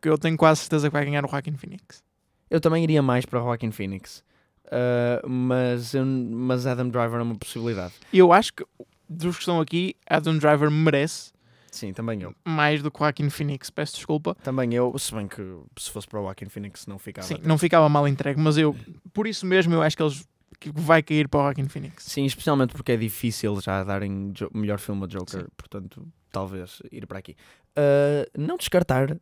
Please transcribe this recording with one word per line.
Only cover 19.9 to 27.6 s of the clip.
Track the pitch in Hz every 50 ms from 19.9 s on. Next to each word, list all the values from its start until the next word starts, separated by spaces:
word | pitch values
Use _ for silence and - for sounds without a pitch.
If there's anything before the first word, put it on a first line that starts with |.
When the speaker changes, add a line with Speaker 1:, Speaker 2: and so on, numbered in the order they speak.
| 147
Speaker 1:
que | -
eles, | 160 151 139 139 - _ _ _ _ _ - _
que | - 151
vai | 147 147 165 147 165 160
cair | 151 - 156 151 151 139
para | - 147
o | 139
Joaquin | 143 135 135 135 135
Phoenix. | - 139 139 147 - - -
Speaker 2:
Sim, | - - 143 139
especialmente | 135 - - - 160 151 139 131 120
porque | - - - -
é | 123
difícil | 113 113 110 98 - - 117 107 - - 107 104 98
já | 95 - 95 98 95
darem | 98 98 98 101 98 98 98 98 101
jo-, | 98 - 104 -
melhor | - 110 107 104 101 98
filme | - - 104 98 98
a |
Joker, | 90 85 98 90 - - 95
Speaker 1:
Sim. | 87 - _
Speaker 2:
portanto, | _ - - - 104 95 92 - - - 165 - _ _ _
talvez | - - 98 92 98 95 87 90 - - - -
ir | - - 101
para | - - 95
aqui. | 95 - - _ - - - _